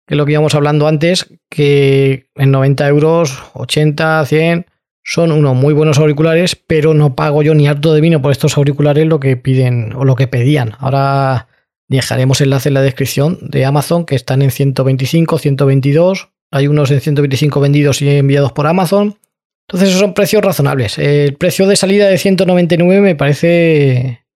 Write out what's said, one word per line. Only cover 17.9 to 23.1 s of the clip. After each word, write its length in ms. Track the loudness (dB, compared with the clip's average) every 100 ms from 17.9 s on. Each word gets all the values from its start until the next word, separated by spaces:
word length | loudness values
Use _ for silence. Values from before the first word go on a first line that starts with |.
| 0
y 80 | 0
enviados 420 | 2 2 2 0
por 120 | -2 0
Amazon. 500 | 0 0 0 -2 -6 _ _ _ _ -8
Entonces, 220 | -2 0
esos 120 | 2
son 120 | 0
precios 300 | 0 0 0
razonables. 540 | 0 0 -2 -2 -4 -2
El 380 | 0 0 0 -2
precio 300 | -4 0 0
de 120 | 2
salida 300 | 0 2 2
de 80 | 2
ciento 280 | 0 0 2
noventa 300 | 0 2 2
y 20 |
nueve 220 | 2 2
me 160 | 2